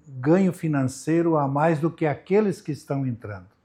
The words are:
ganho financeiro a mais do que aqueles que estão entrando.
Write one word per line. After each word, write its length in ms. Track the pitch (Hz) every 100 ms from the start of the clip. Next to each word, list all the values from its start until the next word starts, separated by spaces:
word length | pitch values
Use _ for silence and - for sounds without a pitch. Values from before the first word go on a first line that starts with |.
| -
ganho 460 | 131 139 180 190
financeiro 840 | - 160 143 131 - - 165 170 156
a 100 | 139
mais 320 | 139 165 147
do 120 | 160
que 160 | - 156
aqueles 560 | 135 - 196 208 -
que 100 | -
estão 340 | 139 - 139 131
entrando. 420 | 120 104 98 92 _